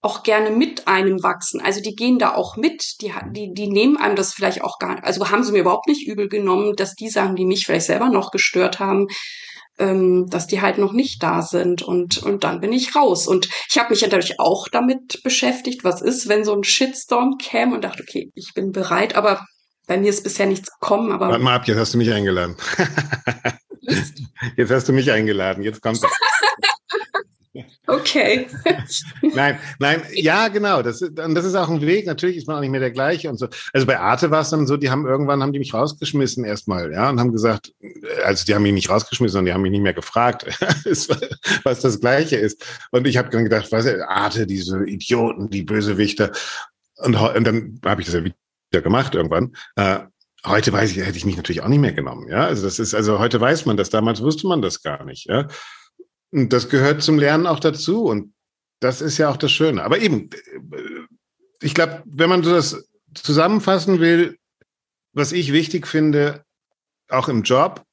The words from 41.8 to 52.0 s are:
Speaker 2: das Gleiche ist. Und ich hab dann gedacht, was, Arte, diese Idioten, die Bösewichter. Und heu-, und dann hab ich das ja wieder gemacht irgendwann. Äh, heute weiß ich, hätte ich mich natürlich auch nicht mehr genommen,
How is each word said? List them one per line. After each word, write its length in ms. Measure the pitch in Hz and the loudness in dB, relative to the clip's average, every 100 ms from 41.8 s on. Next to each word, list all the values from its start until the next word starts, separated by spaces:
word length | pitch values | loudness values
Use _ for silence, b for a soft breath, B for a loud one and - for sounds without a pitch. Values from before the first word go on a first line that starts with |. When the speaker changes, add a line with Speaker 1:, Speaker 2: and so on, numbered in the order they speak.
Speaker 2:
das 200 | 135 104 | 0 2
Gleiche 360 | 120 135 156 123 | 2 2 2 2
ist. 260 | 104 - B B B | 0 -2 B B B
Und 140 | 123 131 | 0 2
ich 100 | 123 | 2
hab 140 | 127 | 2
dann 140 | 113 | 0
gedacht, 280 | 113 110 98 | 2 2 0
was, 140 | 110 117 98 80 | 0 2 0 -2
Arte, 400 | 95 101 117 104 | 0 0 0 -2
diese 380 | 98 90 95 | -2 -2 -2
Idioten, 640 | 95 98 - 120 117 - 101 | -2 -6 -2 0 0 -2 -6
die 120 | 101 | -6
Bösewichter. 640 | 85 107 104 98 104 - 101 B B B B _ _ _ | -2 -2 0 0 0 2 -2 B B B B _ _ _
Und 220 | 127 110 | 0 2
heu-, 140 | 110 110 | 4 2
und 80 | |
dann 360 | 113 113 107 110 | 2 0 -4 -6
hab 140 | - 101 | -2 -2
ich 80 | 87 | -2
das 80 | |
ja 80 | 85 | -2
wieder 580 | 85 - _ _ _ 90 | -4 -8 _ _ _ -2
gemacht 320 | 82 110 135 98 | 2 2 2 -2
irgendwann. 400 | 80 82 123 B B - | 0 0 -2 B B -2
Äh, 240 | 98 95 - _ _ _ - | 0 0 -6 _ _ _ -2
heute 260 | 101 107 | 0 2
weiß 180 | 98 107 | 2 0
ich, 60 | 95 | -2
hätte 180 | 185 87 | -6 -4
ich 60 | 101 | -4
mich 100 | 90 | -4
natürlich 240 | 95 - | -4 -4
auch 60 | - | 2
nicht 120 | 143 | 2
mehr 140 | 131 | 2
genommen, 340 | 76 | 0